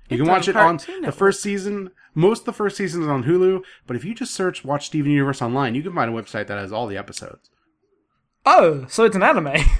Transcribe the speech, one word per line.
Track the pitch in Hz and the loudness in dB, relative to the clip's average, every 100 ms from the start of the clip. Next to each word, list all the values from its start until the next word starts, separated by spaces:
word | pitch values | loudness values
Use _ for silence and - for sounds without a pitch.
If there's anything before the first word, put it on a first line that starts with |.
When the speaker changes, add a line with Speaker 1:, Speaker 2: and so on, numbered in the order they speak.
| - | -8
Speaker 1:
You | 120 | -2
Speaker 2:
It's | |
Speaker 1:
can | 160 | 2
watch | 185 175 | 2 2
Speaker 2:
on | 208 | 2
Speaker 1:
it | |
on | 185 165 | 4 2
Speaker 2:
Cartoon | - 381 | -6 -10
Speaker 1:
the | |
Speaker 2:
Network. | 277 - | -8 0
Speaker 1:
first | 196 190 | 0 0
season. | 208 202 190 202 185 _ _ 151 | -4 -6 -6 -8 -12 _ _ 0
Most | 180 226 | 2 2
of | - | -6
the | |
first | - 202 196 | -4 -4 -2
season | 190 170 | -6 -4
is | 151 | -2
on | 135 | -2
Hulu, | 120 180 185 190 185 - - | 0 2 2 0 -6 -20 -10
but | 120 | -8
if | |
you | 156 | -8
just | 226 254 | -10 -10
search | - 185 170 | -4 -6 -6
Watch | 131 143 - | -6 -6 -4
Steven | 151 143 | -4 0
Universe | 147 139 135 | 2 0 -2
online, | 117 131 135 123 | -4 -2 -2 -4
you | |
can | 175 | -6
find | 170 117 | -4 -4
a | |
website | 113 104 107 101 | -4 -8 -8 -8
that | 101 | -8
has | 98 | -8
all | 107 117 | -8 -8
the | 101 | -8
episodes. | 98 - - - _ _ _ _ _ _ _ _ _ _ | -12 -14 -16 -20 _ _ _ _ _ _ _ _ _ _
Speaker 3:
Oh, | - 349 180 143 127 | 4 6 6 2 -6
so | - | 2
it's | 226 | 2
an | 185 | 4
anime. | 220 262 147 151 143 - | 4 2 0 4 4 4